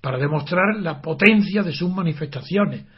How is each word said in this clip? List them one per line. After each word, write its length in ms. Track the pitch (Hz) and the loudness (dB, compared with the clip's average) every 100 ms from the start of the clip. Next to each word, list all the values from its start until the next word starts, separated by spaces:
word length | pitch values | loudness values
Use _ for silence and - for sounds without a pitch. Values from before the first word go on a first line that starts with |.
para 160 | 135 131 | -6 -2
demostrar 600 | 143 151 - 180 196 220 | 0 -2 0 2 2 0
la 200 | 170 143 | -4 -4
potencia 600 | 160 151 202 214 190 202 | -6 4 6 6 4 0
de 120 | 175 | -2
sus 160 | - 180 | -2 -4
manifestaciones. 960 | 190 170 143 151 131 - 190 185 127 - | -2 -2 -2 -6 -8 -2 0 0 -2 -12